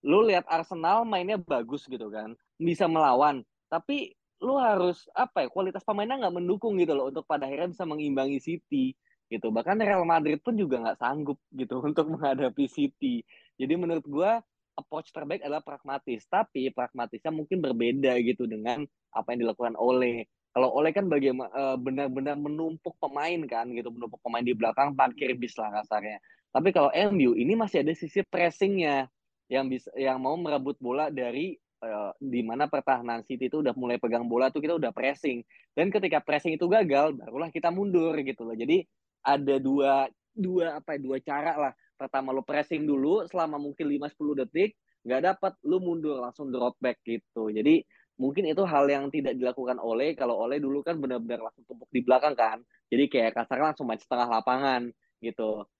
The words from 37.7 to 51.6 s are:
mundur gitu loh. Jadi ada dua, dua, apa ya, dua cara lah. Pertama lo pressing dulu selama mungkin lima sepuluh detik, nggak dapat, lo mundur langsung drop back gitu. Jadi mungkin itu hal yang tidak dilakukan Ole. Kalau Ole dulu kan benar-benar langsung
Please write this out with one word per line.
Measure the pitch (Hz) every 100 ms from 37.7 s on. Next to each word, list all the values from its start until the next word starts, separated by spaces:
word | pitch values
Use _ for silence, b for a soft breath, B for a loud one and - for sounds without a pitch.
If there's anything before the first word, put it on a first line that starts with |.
mundur | 175 202 180 165 156
gitu | 135 131
loh. | 117 113
Jadi | 120 180 170 _ _ _
ada | 135 143 139 135
dua, | 131 139 139 135 135 _ _
dua, | - 185 180 165 151
apa | -
ya, | 143
dua | 131 131
cara | - 143 156 151
lah. | 139 - _
Pertama | _ 135 135 135
lo | 131
pressing | 131 147 147 160 151
dulu | 139 143 208 170
selama | 185 160 147
mungkin | 143 139 151
lima | 143 147
sepuluh | _ 147 139
detik, | 127 160 214 _ _ _ 120
nggak | 127 175
dapat, | 190 190 190 -
lo | 185
mundur | 180 165 151 135
langsung | 123 - 139
drop | 127 123 -
back | 127 117 -
gitu. | 113 _ 117 110
Jadi | 107 131 160 - b b -
mungkin | 131 151 170
itu | 151 190
hal | 147 143
yang | 139 139
tidak | 147 135 123
dilakukan | 123 127 123 123
Ole. | 113 113 147 156
Kalau | 123 110
Ole | 117 143
dulu | 139 143
kan | 156 165
benar-benar | 139 123 117 120 113
langsung | _